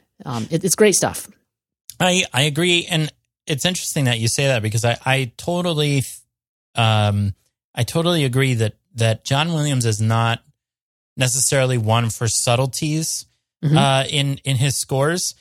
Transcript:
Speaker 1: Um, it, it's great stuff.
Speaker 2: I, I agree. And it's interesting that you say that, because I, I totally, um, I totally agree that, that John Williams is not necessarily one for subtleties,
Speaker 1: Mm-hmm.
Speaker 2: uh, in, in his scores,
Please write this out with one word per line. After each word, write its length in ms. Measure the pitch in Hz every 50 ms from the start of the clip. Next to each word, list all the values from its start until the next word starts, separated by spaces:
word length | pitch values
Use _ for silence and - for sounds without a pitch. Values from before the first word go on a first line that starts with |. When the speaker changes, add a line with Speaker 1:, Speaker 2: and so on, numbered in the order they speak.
| _ _ _ - -
Speaker 1:
Um, 200 | 139 127 117 110 -
it, 120 | 165 165 -
it's 100 | 190 -
great 220 | - 220 208 180
stuff. 340 | - - 123 - - - - - _ _ _ _ _ _ _ _ _ _ - - -
Speaker 2:
I, 260 | 170 180 180 185 180 - -
I 80 | 123 139
agree. 440 | 156 143 147 170 180 175 170 165 151
And 200 | 175 160 156 147 - _ _ _ _ _ -
it's 180 | - - 131 -
interesting 380 | 175 185 - - - - 160 139
that 140 | 123 120 117
you 100 | 113 113
say 200 | - - 143 139
that, 140 | 131 117 104
because 220 | 110 104 117 107
I, 140 | 120 120 - -
I 280 | 135 131 135 135 120 - -
totally, 640 | - - 175 175 175 180 170 151 151 147 143 139 127 - - - _ _ _ _ _ _ _ _ _ _ -
um, 600 | - 117 113 110 107 104 104 101 101 101 101 98 _ _ _ _ _ _ _ -
I 100 | - 120
totally 400 | - - 165 170 175 175 165 143
agree 300 | 131 120 131 135 131 127
that, 200 | 110 110 107 - _ _ _ -
that 280 | 117 113 113 110 - -
John 280 | - 135 139 156 170 170
Williams 340 | 156 147 147 143 127 120
is 140 | 117 107 104
not 420 | 110 110 113 113 113 113 113 - _ _ _ _ _ _ _ _ _ _ _ _ _ _ -
necessarily 640 | - 131 127 117 139 123 - 151 135 131 127 127 123
one 320 | 110 107 110 117 120 113
for 180 | - - 123 110
subtleties, 1000 | - - - - 120 120 135 131 - - - 151 151 156 160 - - - - _ _ _ _ _ _ - -
Speaker 1:
Mm-hmm. 160 | 147 147 147
Speaker 2:
uh, 260 | 139 139 135 135 135 -
in, 280 | - 147 139 139 139 - -
in 120 | 135 135
his 200 | 120 135 143 117
scores, 580 | - - - 143 131 139 151 170 175 - - - _